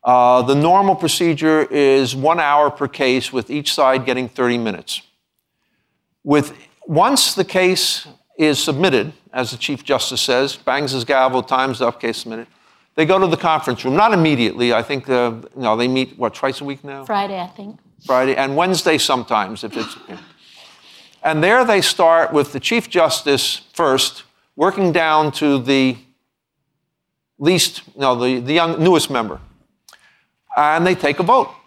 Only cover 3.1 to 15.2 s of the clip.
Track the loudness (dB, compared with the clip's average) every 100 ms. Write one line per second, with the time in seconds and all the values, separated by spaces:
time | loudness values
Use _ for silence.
3.1 | 0 -2 -6 -6 -6 -6 0 2 2 0
4.1 | -4 -4 -2 -2 0 -4 -8 -10 -14 _
5.1 | _ _ _ _ _ _ _ _ _ _
6.1 | _ 0 0 0 -10 -20 _ -4 0 2
7.1 | 2 -2 -2 -2 2 2 0 -2 -6 -10
8.1 | -20 _ -2 0 0 -2 0 2 0 -2
9.1 | -10 _ -8 -8 -8 -8 -8 -2 -2 -2
10.1 | -6 -2 0 0 -4 -4 -2 -2 -6 0
11.1 | 2 2 0 -2 -2 -2 -2 -4 -2 -6
12.1 | -6 -10 -14 -14 _ _ _ _ -2 2
13.1 | 2 2 0 0 0 -2 -4 -2 2 2
14.1 | 4 2 2 0 0 0 0 -2 -8 -2
15.1 | 0